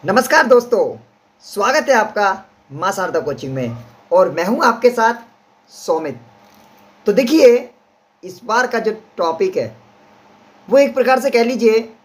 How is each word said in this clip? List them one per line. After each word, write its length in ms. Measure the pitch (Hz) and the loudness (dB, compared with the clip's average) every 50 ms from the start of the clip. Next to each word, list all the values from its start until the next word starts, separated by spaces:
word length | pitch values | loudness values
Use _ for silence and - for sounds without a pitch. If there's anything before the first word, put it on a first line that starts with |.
| - | -2
नमस्कार 440 | 160 196 247 247 - 302 320 311 | 0 0 0 0 2 2 2 4
दोस्तों, 500 | 233 254 240 240 240 233 202 165 127 110 113 - _ _ _ _ _ _ _ _ | 6 4 4 4 2 -2 0 0 -2 -4 -10 -18 _ _ _ _ _ _ _ _
स्वागत 440 | - - 202 196 233 262 311 285 294 | -14 -6 -4 -2 0 0 0 2 2
है 60 | 269 | 2
आपका 500 | 226 208 214 - 208 208 196 190 - - _ _ _ _ _ | 2 2 0 -2 -2 -2 -2 -2 -4 -10 _ _ _ _ _
माँ 200 | 135 147 180 190 | -12 -6 -6 -6
शारदा 280 | 190 196 185 170 - 165 | -4 -4 -6 -4 -4 -4
कोचिंग 340 | 143 147 135 - - 135 131 | -4 -4 -8 -8 -8 -8 -6
में 240 | 135 127 117 117 - - - _ _ _ _ | -6 -6 -6 -8 -12 -16 -20 _ _ _ _
और 180 | 170 185 185 175 | 2 2 2 2
मैं 160 | 143 160 170 | 0 -4 -2
हूँ 180 | 190 233 285 285 | -2 -2 0 0
आपके 260 | 240 226 - - 247 | 0 0 2 2 2
साथ 240 | 240 233 226 233 233 233 - _ _ _ _ _ _ _ _ _ - | 2 4 0 0 0 -2 -10 _ _ _ _ _ _ _ _ _ -20
सौमित। 460 | - - - 165 160 160 147 120 113 - - _ _ _ _ _ _ _ _ _ _ _ _ _ _ _ | -16 -6 -4 -4 -4 -4 -8 -12 -12 -18 -20 _ _ _ _ _ _ _ _ _ _ _ _ _ _ _
तो 80 | 220 202 | 0 0
देखिए, 560 | 247 277 233 294 320 285 240 240 247 - - _ _ _ _ _ _ _ _ _ _ - | 2 2 2 4 6 6 6 6 4 0 -6 _ _ _ _ _ _ _ _ _ _ -20
इस 160 | 185 180 - - | -20 -20 -18 -6
बार 240 | 214 220 233 254 | -2 -2 0 0
का 120 | 240 - 226 | -2 -4 -4
जो 120 | 202 220 208 - - _ _ | -2 -4 -6 -6 -14 _ _
topic 400 | - 180 165 165 165 196 190 185 | -4 -4 -4 -2 -2 -4 -2 -2
है 180 | 160 120 110 - - _ _ _ _ _ _ _ _ _ _ _ _ _ _ _ _ _ - | -4 -8 -8 -10 -18 _ _ _ _ _ _ _ _ _ _ _ _ _ _ _ _ _ 2
वो 80 | 208 | 2
एक 160 | 277 277 269 233 | 2 2 2 -2
प्रकार 260 | 262 240 247 262 254 | -4 -2 0 0 0
से 100 | 226 277 | -2 -2
कह 140 | 254 240 226 | 0 0 0
लीजिए 360 | 233 262 214 233 226 220 226 226 - - _ _ | 0 -2 0 0 2 2 2 -2 -4 -16 _ _